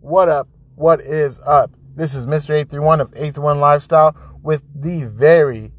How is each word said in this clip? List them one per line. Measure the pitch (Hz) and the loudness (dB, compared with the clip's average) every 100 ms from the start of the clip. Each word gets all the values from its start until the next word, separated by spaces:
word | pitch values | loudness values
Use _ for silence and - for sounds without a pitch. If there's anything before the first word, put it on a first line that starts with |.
What | 139 175 175 | 0 2 2
up? | 147 131 _ _ | 0 -4 _ _
What | - 160 160 | -4 0 0
is | - 156 147 127 - | -2 -4 -4 -6 0
up? | 143 139 _ - | 2 2 _ -20
This | 135 160 | -8 -8
is | 135 127 | -6 -6
Mister | 151 147 151 | -6 -2 -4
Eight | 147 | -4
three | 143 | -4
one | 151 160 | 0 0
of | 123 | -2
Eight | - 147 143 | -6 -10 -6
three | |
one | 147 147 | -4 0
Lifestyle | 143 147 - 160 156 147 - - | 2 2 2 4 4 2 -20 -16
with | 151 151 _ | -6 -6 _
the | 143 147 175 | -12 -10 -8
very | 127 107 147 170 143 117 107 | -10 0 4 4 2 -2 -14